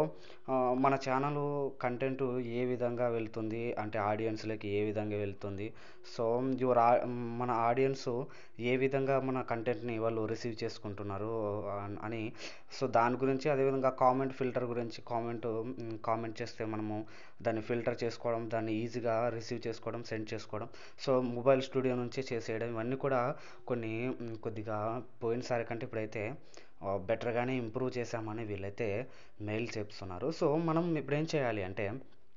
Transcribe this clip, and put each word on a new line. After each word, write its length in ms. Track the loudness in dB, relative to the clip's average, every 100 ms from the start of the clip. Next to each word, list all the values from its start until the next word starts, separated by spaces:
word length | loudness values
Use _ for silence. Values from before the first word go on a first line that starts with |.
| 6 0 -12 -12 -2
ఆ, 240 | 2 4
మన 220 | 6 6 4
ఛానల్ 460 | 2 2 2 0 0 0 -2 -2
కంటెంట్ 420 | -2 0 0 0 0 0 -2
ఏ 160 | 0 0
విధంగా 420 | 2 0 2 0
వెళ్తుంది, 680 | 0 -2 -2 -2 -2 -2
అంటే, 260 | -2 -2 0
ఆడియన్స్‌లోకి 680 | 2 2 0 -2 -4 -4 0
ఏ 160 | 2
విధంగా 340 | 2 0 0 0
వెళ్తుంది, 500 | -2 -4 -6 -4 -6 -8 -14 -14 -10
so, 200 | -2 2 2 2
your 220 | 2 6 8
ఆ-, 260 | 8 8 4 -2 -4 -2
మన 140 | 0
ఆడియన్స్ 580 | 4 4 6 4 2 0 -2 -4 -8 -12 -4
ఏ 180 | 2 4
విధంగా 420 | 4 4 4 4
మన 220 | 2 0
కంటెంట్ని 580 | 0 0 0 0 -2 0
వాళ్ళు 260 | 2 2 0
రిసీవ్ 380 | -2 -4 -4
చేసుకుంటున్నారు 440 | -4 -4 -6 -6 -4 -4 -2 0 0 0 -2
అన్-, 260 | -4 -4 -4
అని. 220 | -4 -4 -4 -6 -10 -10 -12
So, 160 | -4 2
దాని 300 | 6 6 4
గురించి, 320 | 2 2 2
అదేవిధంగా 400 | 4 4 4 2
కామెంట్ 440 | 6 6 6 0
ఫిల్టర్ 300 | 0 0 0
గురించి, 380 | 0 -2 -4 -6 -4
కామెంట్, 400 | -2 -2 -2 -2
మ్, 500 | -2 -4 -6 -6 -4 0
కామెంట్ 360 | 0 -2 -6
చేస్తే 240 | -8 -4 -4
మనము 320 | -2 -2 -4 -6 -10 -12 -2
దాన్ని 200 | 0 0
ఫిల్టర్ 360 | 0 0 2 0
చేసుకోవడం, 500 | -2 0 0 0 0
దాన్ని 240 | 0 0 0
ఈజీగా 540 | 0 0 2 4 2
రిసీవ్ 380 | 0 -4 -4 -4
చేసుకోవడం, 360 | -4 -4 -6
సెండ్ 300 | -4 -4 -4
చేసుకోవడం, 340 | -6 -6 -6 -6 -10 -12 -4
so, 200 | 4 4 4
మొబైల్ 340 | 4 6 6
స్టూడియో 340 | 4 2 2 2
నుంచే 280 | 0 -4 -2
చేసేయడం, 440 | -4 -2 -2 -2
ఇవన్నీ 260 | -2 -2 0
కూడా 260 | 2 2 2 -2 -8 -10 -2
కొన్ని, 260 | -2 0 -2 -2 -4
మ్, 180 | -6 -6
కొద్దిగా 420 | -6 -6 -4 -2 -2 -2 -6 -4
పోయినసారి 460 | 0 0 0 -2 0
కంటే 200 | -4 -4
ఇప్పుడైతే, 380 | -4 -2 -2 -4 -4 -10 -12 -12 -6
ఆ, 140 | -2 0
బెటర్‌గానే 600 | 2 0 2 2 2 0
ఇంప్రూవ్ 400 | -2 -2 -2 -2
చేశామని 480 | -2 -4 -4 -6 -4
వీళ్ళైతే 440 | -4 -4 -2 -2 -2 -4 -10 -12 -8
మెయిల్ 260 | -2 -2 -2
చెప్తున్నారు. 560 | -2 -6 -6 -6 -2 -2
So, 240 | 2 4 4
మనం 340 | 4 2 2 0
ఇప్పుడు 180 | 2 0
ఏం 120 | 2
చేయాలి 360 | 2 2 0
అంటే, 240 | -2 -2 -2 -2 -8 -12 -12